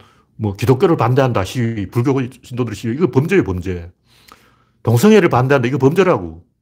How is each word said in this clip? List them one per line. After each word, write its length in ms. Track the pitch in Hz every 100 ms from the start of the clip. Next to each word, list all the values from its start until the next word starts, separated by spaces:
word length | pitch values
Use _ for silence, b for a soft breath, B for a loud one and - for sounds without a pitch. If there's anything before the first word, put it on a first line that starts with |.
| b b b -
뭐 180 | 107
기독교를 440 | 95 113 127 185 156
반대한다 460 | 117 131 131 110 95
시위, 420 | 131 113 113 95
불교 320 | 120 131 135 123 -
신도들 320 | - 123 123 98
시위, 200 | 113 131
이거 120 | 185
범죄예요, 320 | 131 165 190
범죄. 480 | 98 90 92 87 87 _ _ b b b b b b b
동성애를 460 | - 117 208 214 170
반대한다, 380 | 123 131 143 123
이거 100 | 147
범죄라고. 680 | 135 175 185 123 85 82 _ _